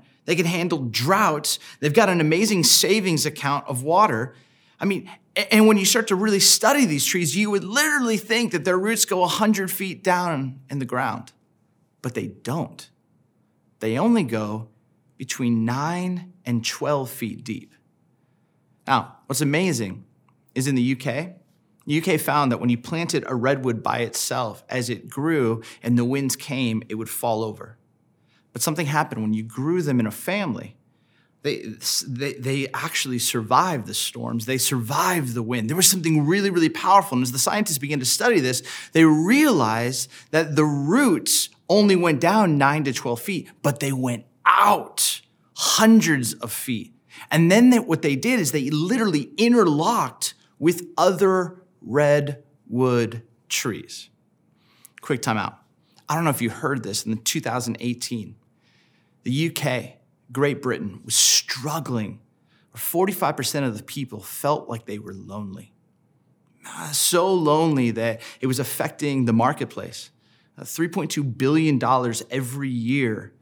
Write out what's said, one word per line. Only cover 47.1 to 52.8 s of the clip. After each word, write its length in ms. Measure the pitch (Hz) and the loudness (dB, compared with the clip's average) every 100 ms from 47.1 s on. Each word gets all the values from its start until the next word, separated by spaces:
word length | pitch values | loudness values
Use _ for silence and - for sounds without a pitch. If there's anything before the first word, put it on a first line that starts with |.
| - - | -20 -2
And 220 | 160 165 | 4 6
then 180 | 208 247 | 8 8
they, 80 | 240 | 6
what 240 | - 156 | 4 0
they 140 | 151 135 | 0 0
did 240 | 220 247 | 0 0
is 120 | 147 | 0
they 200 | 156 135 | -2 -2
literally 580 | 151 180 247 214 151 120 - | -4 -2 0 0 0 -4 0
interlocked 960 | 233 240 180 147 180 233 131 - - - _ _ | 4 6 4 4 0 0 -2 -4 -8 -8 _ _
with 300 | 151 170 - - | 0 0 -6 2
other 640 | 170 175 196 185 180 - _ _ | 2 4 2 2 -2 -8 _ _
redwood 1400 | - 135 147 147 143 135 _ _ - 120 | -2 2 4 4 2 -8 _ _ -8 0